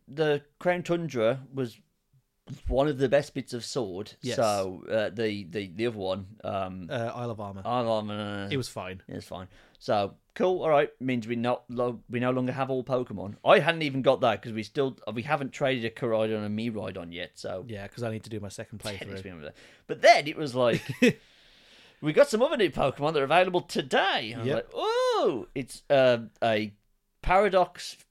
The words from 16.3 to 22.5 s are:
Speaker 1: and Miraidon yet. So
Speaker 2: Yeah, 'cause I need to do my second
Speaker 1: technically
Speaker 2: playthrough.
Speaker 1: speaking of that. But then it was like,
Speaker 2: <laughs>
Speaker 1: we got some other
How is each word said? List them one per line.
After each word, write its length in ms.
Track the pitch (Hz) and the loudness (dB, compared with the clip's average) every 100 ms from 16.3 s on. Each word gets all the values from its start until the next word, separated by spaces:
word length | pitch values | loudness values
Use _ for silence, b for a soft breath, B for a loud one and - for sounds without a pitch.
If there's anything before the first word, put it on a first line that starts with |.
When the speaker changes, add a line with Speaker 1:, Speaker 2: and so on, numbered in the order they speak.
| 107 | 0
Speaker 1:
and 120 | 104 104 | -2 -4
Miraidon 560 | 117 107 98 92 85 | -4 -4 -8 -8 -10
yet. 200 | 87 87 | -10 -12
So 300 | - 101 95 113 | -10 -10 -8 -8
Speaker 2:
Yeah, 220 | 101 98 | -12 -12
'cause 140 | - | -8
I 60 | 117 | -6
need 100 | 110 | -6
to 60 | 110 | -8
do 80 | 110 | -10
my 100 | 98 | -10
second 280 | - 107 104 | -12 -14 -10
Speaker 1:
technically 360 | 107 98 98 | -10 -8 -10
Speaker 2:
playthrough. 40 | 95 | -10
Speaker 1:
speaking 200 | 95 85 | -12 -12
of 40 | |
that. 140 | 73 - B B - | -14 -16 B B -10
But 140 | 143 | 4
then 260 | 302 277 147 | 6 6 4
it 80 | - | -4
was 180 | 147 | -4
like, 280 | 127 120 156 - - | 2 4 4 -2 4
Speaker 2:
<laughs> 200 | 240 - b b b b b b b b | 4 4 b b b b b b b b
Speaker 1:
we 100 | 151 | 0
got 160 | 190 285 | 4 4
some 140 | 214 | 4
other 140 | 285 | 2